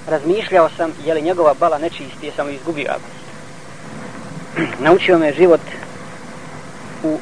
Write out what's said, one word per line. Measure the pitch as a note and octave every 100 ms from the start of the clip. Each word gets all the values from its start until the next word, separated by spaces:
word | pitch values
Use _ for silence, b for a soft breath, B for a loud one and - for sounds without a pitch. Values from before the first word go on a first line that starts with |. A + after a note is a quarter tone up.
| -
razmišljao | D#3 D3+ G#3 - F#3 D#3 -
sam | E3 C#3+
je | C#3+
li | D#3+
njegova | D#3+ F3+ D#3
bala | C3+ E3+ D3
nečisti, | E3 - C3+ - D3
jesam | D3 C#3+
li |
izgubio | C#3 D#3 D3+ -
abdest." | - - - - - - - - - - - - - - - - E3
<clears throat> | D3+ -
Naučio | D3 F3+ - E3+
me | D3+
život | C#3 F3+ D#3 - - - - - - - - - - - - - -
u | D#3+ D#3